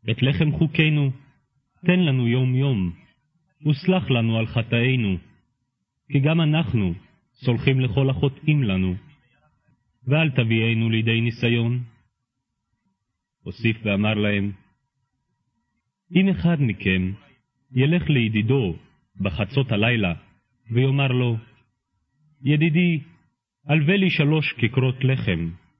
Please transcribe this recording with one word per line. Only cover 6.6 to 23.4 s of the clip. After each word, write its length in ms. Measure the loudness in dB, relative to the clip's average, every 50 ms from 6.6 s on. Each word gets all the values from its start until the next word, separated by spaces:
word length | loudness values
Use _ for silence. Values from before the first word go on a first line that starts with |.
| -2 0 -2 -2 0 -2 -4 -6 -12 _ _ _ _ _ _
סולחים 480 | _ -2 -2 -2 0 2 0 2 2
לכל 300 | 0 0 0 0 0 0
החוטאים 520 | 0 0 -2 -2 -2 -4 -2 0 0 2 2
לנו, 320 | 0 0 0 0 -2 -2 -6 -10 -18 -20 _ _ _ _ _ _ _ _ _ _ _ _ _ _ _ _ _ _
ואל 240 | -2 0 0 0 0
תביאנו 600 | 0 0 0 2 2 0 2 0 0 0 0 0
לידי 300 | 0 0 0 0 0 0
ניסיון.'" 600 | 0 -2 -4 -2 0 0 0 2 0 -2 -2 -4 -6 -10 _ _ _ _ _ _ _ _ _ _ _ _ _ _ _ _ _ _ _ _ _ _ _ _ _ _ _ _ _ _ _
הוסיף 340 | -16 -14 -2 -2 -2 -2 0 -2
ואמר 320 | -2 0 0 0 0 0
להם, 380 | 0 0 0 0 -2 -2 -4 -6 -10 _ _ _ _ _ _ _ _ _ _ _ _ _ _ _ _ _ _ _ _ _ _ _ _ _ _ _ _ _ _ 0
אם 120 | 2 2 2
אחד 280 | 0 0 0 0 0 2
מכם 520 | 0 -2 -2 -2 -2 0 0 0 0 -4 -6 -10 -16 _ _ _ _ _ _ _ _ _ -2
ילך 360 | 0 0 2 0 -2 0 0
לידידו 680 | 0 0 0 0 0 -2 0 0 0 0 0 -2 -4 -6 -12 _ _ _ _ _ _ -6
בחצות 520 | -6 -6 -4 -4 -6 -2 -2 -2 -2 0 0
הלילה, 420 | 0 0 0 0 0 0 -2 -4 -6 -10 _ _ _ _ _ _ _ _ -4
ויאמר 380 | -2 0 0 2 0 0 0 0
לו, 280 | 0 0 0 0 -2 -4 -6 -12 _ _ _ _ _ _ _ _ _ _ _ _ _ _ _ _ _ _ -2
'ידידי, 580 | 0 2 2 2 2 2 2 2 2 0 -2 -6 -10 _ _ _ _ _ _